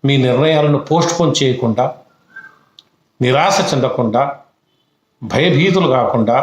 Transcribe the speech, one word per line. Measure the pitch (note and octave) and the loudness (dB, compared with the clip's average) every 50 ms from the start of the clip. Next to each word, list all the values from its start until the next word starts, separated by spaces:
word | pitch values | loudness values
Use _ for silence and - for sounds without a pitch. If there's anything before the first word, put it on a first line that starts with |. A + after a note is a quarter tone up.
| - | 0
మీ | C#3 C#3 C3 B2+ | 0 0 2 2
నిర్ణయాలను | B2+ B2 B2+ D3 D#3 D#3+ D3+ D3+ D3 D3 D3 - - | 2 2 2 2 2 2 2 2 2 0 0 -2 -2
పోస్ట్‌పోన్ | D3+ E3+ E3+ E3+ - - E3+ D3+ C#3 - | 0 0 0 -2 -2 -2 -2 0 0 0
చేయకుండా, | C#3 C3 A#2+ - B2 A2+ G#2+ A2 B2+ D3+ - - - _ _ _ _ _ - - - - _ _ _ _ _ - _ _ _ _ _ _ _ _ | 0 -2 -2 -2 -2 -2 -2 -2 -2 -4 -4 -12 -20 _ _ _ _ _ -20 -20 -20 -20 _ _ _ _ _ -20 _ _ _ _ _ _ _ _
నిరాశ | B2+ B2 B2+ C#3 E3 G3 F#3+ F#3+ F#3 - | 0 0 2 2 2 2 0 0 -2 -2
చెందకుండా, | D#3 C3+ B2+ C3+ - - B2 A2 G#2 B2 C#3 C#3+ - - - _ _ _ _ _ _ _ _ _ _ _ _ _ _ _ | -2 -2 -2 -2 -2 -2 -4 0 0 0 -2 -2 -4 -12 -18 _ _ _ _ _ _ _ _ _ _ _ _ _ _ _
భయభీతులు | B2 G#2+ F#2+ A#2 D#3 F#3 D#3 C#3 D#3+ E3 E3+ F#3+ E3+ C#3+ C3 | -12 -4 -2 0 0 2 2 2 2 2 2 2 2 2 2
కాకుండా | B2+ A#2+ A#2 - A#2 A2 G#2+ A#2 C3+ | 0 0 0 0 0 0 0 0 0